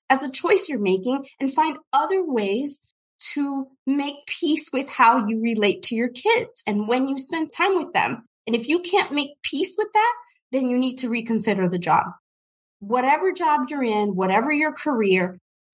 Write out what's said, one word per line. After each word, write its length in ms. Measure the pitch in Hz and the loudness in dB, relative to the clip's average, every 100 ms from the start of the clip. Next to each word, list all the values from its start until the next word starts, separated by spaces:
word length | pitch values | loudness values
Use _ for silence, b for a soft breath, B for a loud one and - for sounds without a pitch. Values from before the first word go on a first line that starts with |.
| - | 0
as 120 | 269 | 0
a 100 | 285 | 0
choice 380 | - 339 381 - | -4 2 2 2
you're 100 | 254 | -2
making 460 | 202 190 214 262 262 B | 0 0 0 -2 -4 B
and 140 | 269 | -4
find 240 | 285 311 - - | 0 0 -2 -2
other 320 | 277 311 381 | 0 2 0
ways 680 | 339 240 196 208 285 - - _ _ - - | 0 0 0 0 -2 -8 -14 _ _ -8 -6
to 340 | 294 285 269 269 _ - | -2 -2 -4 -8 _ -2
make 380 | 285 285 285 - | -2 -2 -6 -10
peace 420 | - 294 311 - | -4 0 0 0
with 160 | 254 277 | -4 -4
how 380 | - 233 254 208 | 4 6 6 2
you 140 | 220 | -2
relate 400 | 226 220 202 180 | 0 2 2 2
to 140 | - 226 | -2 -2
your 140 | 240 | -2
kids 520 | 247 415 466 - - - | -2 2 2 0 -8 -4
and 200 | 208 208 | -2 0
when 200 | 254 269 | 0 0
you 100 | 269 | -4
spend 340 | - 330 311 | -4 -4 -4
time 240 | - 370 381 | 0 2 2
with 160 | 294 | 0
them. 340 | - - 233 - _ - | 0 0 -4 -12 _ -2
And 100 | 233 | -2
if 120 | 233 | 0
you 120 | 339 | -2
can't 320 | 359 403 - | 2 0 0
make 300 | 294 277 - | -2 -6 -8
peace 340 | - 277 370 - | -8 -4 -4 -4
with 100 | 427 | -2
that, 200 | 427 466 480 B B - | 2 2 -2 B B -4
then 180 | 262 254 | -2 0
you 80 | 247 | 0
need 200 | 254 254 | 0 -2
to 120 | 247 | -4
reconsider 580 | 233 226 226 214 190 180 | -4 -2 -2 0 0 0
the 120 | 180 | 0
job. 260 | 165 151 - - _ _ _ _ _ _ | 2 2 0 -6 _ _ _ _ _ _
Whatever 520 | 202 247 254 302 370 | -2 0 4 2 2
job 300 | 330 320 294 254 | 0 2 2 0
you're 140 | 294 | -2
in, 260 | 240 208 208 | 0 0 0
whatever 420 | 185 185 196 262 | 0 2 2 2
your 220 | 294 311 | 0 0
career, 640 | 302 302 240 202 185 180 180 _ _ _ | -2 -4 0 2 2 0 -6 _ _ _